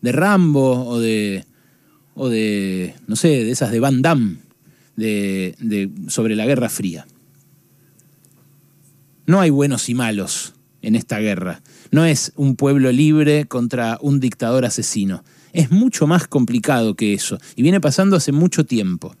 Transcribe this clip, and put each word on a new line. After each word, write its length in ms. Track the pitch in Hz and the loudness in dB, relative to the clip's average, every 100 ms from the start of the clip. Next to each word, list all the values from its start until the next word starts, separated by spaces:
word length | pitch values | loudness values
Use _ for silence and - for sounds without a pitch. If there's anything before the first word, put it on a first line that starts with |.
de 100 | 120 | -4
Rambo 760 | 127 196 196 165 143 131 123 123 | 0 2 4 4 4 2 0 -2
o 140 | 120 | -2
de, 460 | 113 107 104 95 - _ _ _ _ _ _ | 0 0 -2 -6 -10 _ _ _ _ _ _
o 140 | - 131 | -6 -4
de, 680 | 113 110 101 95 92 90 - - | -2 -2 -2 -2 -4 -6 -10 -8
no 80 | 107 | 0
sé, 140 | 165 | 2
de 220 | 139 110 | 2 0
esas 200 | 123 113 | -2 -2
de 80 | 117 | 0
Van 220 | 135 127 | 2 2
Damme, 380 | 160 147 107 78 _ _ _ _ _ - | 2 2 0 -4 _ _ _ _ _ -6
de, 600 | 110 104 98 95 92 - | -4 -2 -2 -4 -6 -6
de, 300 | 113 104 98 - - | -4 -4 -4 -8 -8
sobre 280 | - 113 107 | -4 -2 -2
la 100 | 113 | 0
Guerra 240 | 135 113 | 0 -2
Fría. 360 | - 95 82 - _ _ _ _ _ _ _ _ _ _ _ _ _ _ _ _ _ _ _ _ _ - | -4 -8 -8 -16 _ _ _ _ _ _ _ _ _ _ _ _ _ _ _ _ _ _ _ _ _ 0
No 140 | 190 | 2
hay 100 | 170 | 4
buenos 400 | 139 143 120 - | 2 0 -2 -4
y 40 | |
malos 600 | 120 117 104 92 - - - _ _ | -4 -2 -4 -6 -8 -12 -18 _ _
en 140 | 110 113 | -2 -2
esta 240 | - 107 | -2 -4
guerra. 420 | 107 92 90 82 - - - | -2 -4 -6 -10 -16 -20 -2
No 140 | 147 165 | 2 2
es 280 | 139 - - | 2 -4 -2
un 200 | 139 120 | 0 2
pueblo 360 | 139 139 131 | 2 4 4
libre 540 | 123 151 151 147 147 143 | 4 4 4 4 2 0
contra 520 | 127 120 123 113 117 | -4 -2 -2 -4 -2
un 180 | 143 139 | 0 0
dictador 460 | 127 - 117 131 120 | 0 -2 0 0 0
asesino. 580 | 110 - 110 98 90 - _ _ | -2 -4 -2 -2 -4 -10 _ _
Es 180 | 170 135 | -2 2
mucho 360 | 185 247 - 151 | 2 2 0 2
más 200 | 175 - | 2 0
complicado 680 | 139 117 120 123 127 110 95 | 0 0 0 0 0 0 0
que 180 | 107 | -2
eso, 240 | 101 - 98 - - | -2 -4 -10 -10 0
y 60 | |
viene 180 | 147 190 | 2 2
pasando 360 | - 160 196 185 | 2 2 2 2
hace 140 | 147 | 2
mucho 340 | 143 180 - 151 | 2 2 0 -2
tiempo. 500 | 117 95 87 - - | 0 -2 -4 -8 -18